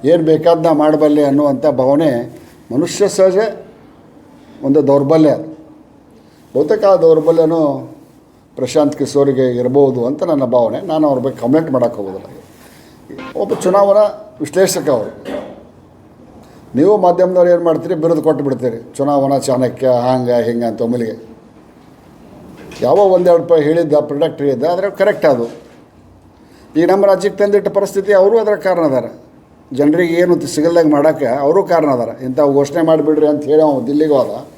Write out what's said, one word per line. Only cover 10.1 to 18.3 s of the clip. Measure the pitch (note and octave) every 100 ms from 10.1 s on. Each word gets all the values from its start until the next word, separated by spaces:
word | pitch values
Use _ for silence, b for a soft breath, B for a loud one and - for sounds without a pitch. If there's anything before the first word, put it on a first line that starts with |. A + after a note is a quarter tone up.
| D3
ನನ್ನ | F3+ D3
ಭಾವನೆ. | B2+ B2 A2+ C3
ನಾನು | - D#3 D3+
ಅವ್ರ | C3
ಬಗ್ಗೆ | B2+ -
ಕಾಮೆಂಟ್ | B2 D3+ D#3+
ಮಾಡೋಕ್ಕೆ | C3 A#2 -
ಹೋಗೋದಿಲ್ಲ. | G2 F#2+ - - - - B B B B - - - -
ಒಬ್ಬ | G3+
ಚುನಾವಣಾ | A#3 F#3 G3 G3+ G3+ G#3 - - -
ವಿಶ್ಲೇಷಕ | D3 F3+ F#3+ F#3 C#3+
ಅವರು. | B2 G#2 - - - - - - - - _ - - - - B B B
ನೀವು | - E3+ G#3+
ಮಾಧ್ಯಮದವ್ರು | F#3 F3 F#3 F3+ F3
ಏನು | F3
ಮಾಡ್ತೀರಿ, | E3+ D#3+ E3
ಬಿರುದು | F3 D#3+ D#3+
ಕೊಟ್ಟು | D#3